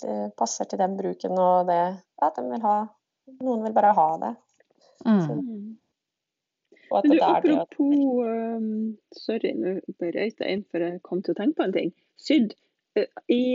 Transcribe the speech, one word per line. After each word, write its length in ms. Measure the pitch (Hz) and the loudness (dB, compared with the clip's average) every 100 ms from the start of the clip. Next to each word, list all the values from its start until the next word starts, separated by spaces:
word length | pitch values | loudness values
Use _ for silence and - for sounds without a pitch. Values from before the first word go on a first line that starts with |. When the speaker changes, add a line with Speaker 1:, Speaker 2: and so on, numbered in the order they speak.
Speaker 1:
eh, 260 | 214 214 208 - | -8 -6 -6 -4
passer 280 | 226 - 202 | -4 -4 -6
til 120 | 202 | -2
den 160 | 190 196 | -2 -2
bruken, 340 | 180 180 185 185 | -6 -4 -4 2
og 280 | 180 180 180 | 4 4 4
det, 120 | 175 175 190 _ - | 2 0 -4 _ -2
at 140 | - - | -2 -2
de 80 | 254 | -6
vil 100 | 240 | -2
ha, 160 | 214 208 214 _ _ _ - 262 | 0 0 -2 _ _ _ -20 -8
noen 220 | 254 226 | -4 -2
vil 100 | 220 | -2
bare 200 | 214 208 202 | 4 4 6
ha 140 | 156 160 | 2 0
det. 180 | 226 233 _ _ _ _ _ - - | -6 -8 _ _ _ _ _ -4 2
Speaker 2:
Mm. 160 | 202 156 | 4 2
Speaker 1:
Så, 60 | |
Speaker 3:
Mm. 440 | - 254 208 214 220 _ _ _ _ _ _ _ _ _ - - | -2 -6 -10 -14 -18 _ _ _ _ _ _ _ _ _ -18 -4
Speaker 1:
og 60 | - | 2
at 60 | 294 | 4
Speaker 3:
Men 60 | |
du, 60 | 330 | 4
Speaker 1:
det 60 | |
er 180 | - - | 4 4
det 100 | 320 | 2
at 100 | 311 | 0
Speaker 3:
apropos, 680 | - - 285 285 269 247 226 | 0 -2 2 2 2 0 0
ehm, 720 | 226 226 226 220 214 220 208 _ | -2 -4 -4 -4 -4 -6 -8 _
sorry, 400 | - - 220 190 | -12 -6 -2 -2
nå 200 | 190 180 190 - - | -2 -4 -4 -8 -6
bare 140 | 170 | -4
røyt 280 | - 220 - | -2 -4 -4
jeg 100 | - | -4
inn, 100 | 196 - | -4 -4
for 140 | 170 | -4
jeg 220 | 170 180 | -4 -6
kom 200 | - 180 | -6 -4
til 100 | 185 | -4
å 40 | 170 | -2
tenke 180 | 233 320 | 0 0
på 80 | |
en 100 | 208 | 0
ting. 180 | 202 170 - _ _ | -2 -4 -8 _ _
Sydd, 360 | - 285 214 - _ _ _ 214 | 2 2 2 -4 _ _ _ -4
eh, 100 | - - - | -4 -4 -2
i, 120 | 240 254 | 0 2